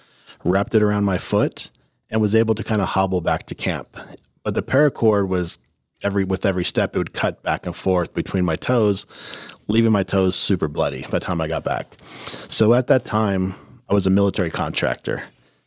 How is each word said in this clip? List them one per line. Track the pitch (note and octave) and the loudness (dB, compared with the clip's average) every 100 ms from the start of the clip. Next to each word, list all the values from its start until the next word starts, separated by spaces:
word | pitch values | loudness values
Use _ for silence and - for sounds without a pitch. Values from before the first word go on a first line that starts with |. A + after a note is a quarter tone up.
| _ _ - - - | _ _ -20 -6 0
wrapped | F#2+ G#2 | 0 2
it | A2 | 2
around | G#2 G#2 | 2 2
my | G2+ F2+ | 2 0
foot, | - G2+ C#3+ - - _ _ _ - | 0 0 0 -2 -12 _ _ _ -6
and | A2 | -2
was | G#2+ | 2
able | A2 A2+ G#2 | 2 2 0
to | |
kinda | - A2 F#2 | -2 -2 0
hobble | F#2+ F#2+ F#2 | 0 0 0
back | E2+ D#2+ - | 0 -2 -4
to | - | -6
camp. | G2 D#2+ - - - - _ _ | -4 -4 -6 -16 -18 -20 _ _
But | G#2+ G2+ | -6 -4
the | |
paracord | - - D3 - A2+ G#2 F#2+ | -2 0 0 0 2 2 2
was | F#2 F2 - _ _ _ _ | 0 -2 -6 _ _ _ _
every, | G2+ G2 | -2 0
with | F#2+ F#2+ G2+ | 0 0 0
every | F#2 F2 | 0 0
step, | - G2 F#2+ | 0 0 0
it | |
would | E2+ | -4
cut | - G#2 E2+ | -2 -4 -4
back | F2 D#2 F2 | -4 -4 -4
and | - | -4
forth | F#2+ F2+ E2 | 0 0 0
between | - E2+ F#2+ F2+ | -4 -4 0 0
my | E2 | 0
toes, | - B2+ G#2+ G2 - - - - - - - | 0 2 2 0 -6 -14 -16 -14 -16 -14 -2
leaving | A2 A2+ | 2 4
my | G#2+ | 2
toes | F#2 G2 F#2 - | 2 2 2 2
super | - F#2+ D#2 | 0 0 0
bloody | D#2 D2+ C2+ | 0 -2 -2
by | C2 F2 | -4 -4
the | F2+ | -2
time | E2+ | -2
I | D#2 | -2
got | D#2+ | -4
back. | D2 C2 - - - - - - - | -4 -4 -6 -16 -20 -14 -12 -12 -4
So | - G#2+ | 2 4
at | A#2+ B2+ | 4 4
that | C3 - | 2 2
time, | A2 G#2+ F#2+ F#2 F#2 - - - | 0 2 2 -2 -4 -14 -14 0
I | |
was | G2+ F#2+ | 2 4
a | |
military | G2 G2 F#2 E2+ | 4 2 0 -2
contractor, | - D#2 E2 C2+ - - A1 - _ _ _ | -2 -4 -2 -2 -2 -4 -6 -8 _ _ _